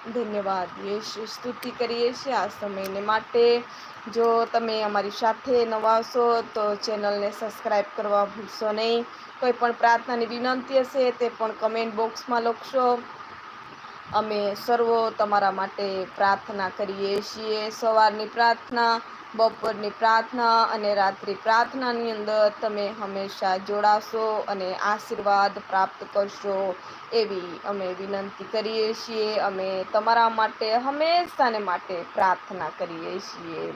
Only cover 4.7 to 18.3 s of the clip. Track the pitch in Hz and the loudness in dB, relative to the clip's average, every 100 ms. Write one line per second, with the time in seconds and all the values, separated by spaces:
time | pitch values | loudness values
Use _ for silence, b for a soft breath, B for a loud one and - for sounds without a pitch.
4.7 | 220 214 208 196 202 233 220 - 247 233 | 0 0 0 -2 0 0 0 2 2 4
5.7 | 220 214 226 226 254 240 233 226 - 208 | 2 4 4 2 2 4 4 0 -2 0
6.7 | 208 - 214 208 208 202 208 220 202 226 | -2 -2 -2 0 0 -2 -4 -8 -6 0
7.7 | 208 202 - 208 202 202 202 196 - 214 | 0 0 -4 2 2 2 -2 -12 -4 -2
8.7 | 214 226 233 240 B B - 254 240 240 | 0 2 0 -2 B B -2 0 2 0
9.7 | 226 233 233 233 247 226 240 247 262 247 | 4 4 4 2 -2 -2 -2 -2 -2 2
10.7 | 269 254 277 254 240 233 226 220 220 220 | 2 2 2 2 2 -2 -2 -4 0 -2
11.7 | 226 226 208 226 226 - 240 233 226 - | 0 -2 0 -2 -2 -2 0 0 -2 -2
12.7 | 269 247 240 247 - - - - - - | 2 2 2 -2 -16 -16 -16 -16 -16 -18
13.7 | - - - - 208 214 208 202 196 - | -18 -18 -16 -4 -2 0 0 0 -2 0
14.7 | 240 233 233 226 220 208 208 196 190 196 | 2 4 4 2 0 2 4 4 0 -4
15.7 | - 202 190 185 - 196 196 - 208 190 | -4 -4 -2 -6 2 2 2 -2 -4 -4
16.7 | 185 202 196 196 202 208 - 220 214 214 | -4 -6 -2 -2 -2 -4 -8 -4 -2 -4
17.7 | 220 233 220 214 208 214 | -2 2 6 6 4 -6